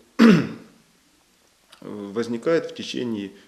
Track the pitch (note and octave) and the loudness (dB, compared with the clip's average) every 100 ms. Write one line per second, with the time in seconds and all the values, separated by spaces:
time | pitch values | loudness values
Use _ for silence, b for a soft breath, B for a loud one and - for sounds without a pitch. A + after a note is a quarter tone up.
0 | _ - A3+ F3 B2 - - - _ _ | _ 4 6 6 2 -8 -20 -20 _ _
1 | _ _ _ _ _ _ _ - G2 G#2 | _ _ _ _ _ _ _ -20 -16 -12
2 | G2+ G2+ A2+ A#2 C#3 E3 D#3+ - - C3 | -8 -6 -4 -4 0 0 -2 -10 -10 -6
3 | B2 A2 G2 B | -4 -4 -8 B